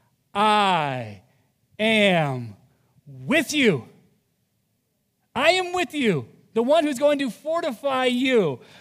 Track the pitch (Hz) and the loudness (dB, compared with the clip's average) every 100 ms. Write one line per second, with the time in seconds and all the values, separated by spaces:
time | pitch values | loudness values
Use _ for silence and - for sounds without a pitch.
0 | _ _ _ 202 214 208 196 175 147 127 | _ _ _ 0 2 4 2 0 -2 -6
1 | 113 98 _ _ _ _ _ - 214 220 | -10 -14 _ _ _ _ _ -4 0 2
2 | 202 175 147 127 117 101 _ _ _ _ | 4 2 0 -2 -8 -14 _ _ _ _
3 | - 131 131 302 285 294 240 139 104 - | -20 -16 -2 -2 0 0 2 0 -4 -20
4 | _ _ _ _ _ _ _ _ _ _ | _ _ _ _ _ _ _ _ _ _
5 | _ _ _ 226 302 370 359 359 339 302 | _ _ _ -2 2 2 0 -4 -4 -2
6 | 233 156 117 - _ 226 240 320 302 254 | 0 0 -4 -18 _ -4 2 2 2 0
7 | 294 285 269 - 302 330 330 226 277 262 | 0 0 -4 -8 -6 -4 -4 -6 -4 -2
8 | 254 247 262 247 165 123 - - | -2 0 2 2 0 -4 -14 -20